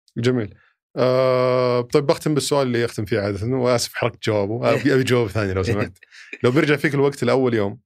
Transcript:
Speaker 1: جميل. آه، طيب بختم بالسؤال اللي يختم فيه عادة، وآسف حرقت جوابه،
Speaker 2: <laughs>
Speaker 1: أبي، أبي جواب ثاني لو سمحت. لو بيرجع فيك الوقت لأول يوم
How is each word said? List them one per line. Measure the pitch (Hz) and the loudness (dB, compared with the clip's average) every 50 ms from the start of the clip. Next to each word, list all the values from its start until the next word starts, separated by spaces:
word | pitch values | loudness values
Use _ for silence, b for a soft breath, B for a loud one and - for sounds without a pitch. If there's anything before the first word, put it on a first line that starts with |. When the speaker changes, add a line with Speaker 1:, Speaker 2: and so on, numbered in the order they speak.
| _ _ - | _ _ -6
Speaker 1:
جميل. | - 117 127 127 123 107 98 - b b b b b _ _ - | -2 0 0 0 0 -2 -6 -10 b b b b b _ _ -4
آه، | 147 127 127 127 131 131 127 127 127 127 127 127 127 127 123 123 123 | 0 0 2 2 2 2 2 2 2 2 2 2 2 2 0 0 0
طيب | 120 123 - 151 139 | -2 0 0 0 2
بختم | 143 160 - - 156 156 | 2 0 0 0 -2 0
بالسؤال | - - - 147 143 135 | 0 0 0 0 0 0
اللي | 127 120 117 117 | 0 0 0 -2
يختم | 113 - - 107 | -2 -4 -6 -4
فيه | - 117 104 | -2 -2 -2
عادة، | 101 104 101 90 104 | 0 -2 -2 -4 -4
وآسف | 120 131 131 123 123 123 120 - - - | -2 -2 0 0 2 2 0 -2 -4 -4
حرقت | - 120 117 - - - | -4 -4 -4 -4 -4 -4
جوابه، | 113 107 104 98 101 113 120 | -2 0 0 0 -2 -4 -2
Speaker 2:
<laughs> | 127 120 117 | 0 0 0
Speaker 1:
أبي، | 117 117 143 139 | 2 2 2 2
أبي | 131 127 | 2 2
جواب | 113 127 123 117 101 | 2 2 0 0 0
ثاني | - 110 104 95 92 | -2 -2 -2 -2 0
لو | 95 92 | -2 0
سمحت. | 107 107 101 - - - _ - B B B B B B B - | 0 0 -2 -4 -6 -8 _ -20 B B B B B B B 0
لو | 123 | 2
بيرجع | 123 156 156 147 151 | 2 2 2 2 2
فيك | 143 - 156 131 | 0 0 -2 0
الوقت | 147 139 135 139 - 127 | 2 0 0 0 0 0
لأول | 120 123 131 131 123 117 | 0 2 2 2 2 0
يوم | 110 101 101 117 - _ | 0 -2 -2 -4 -10 _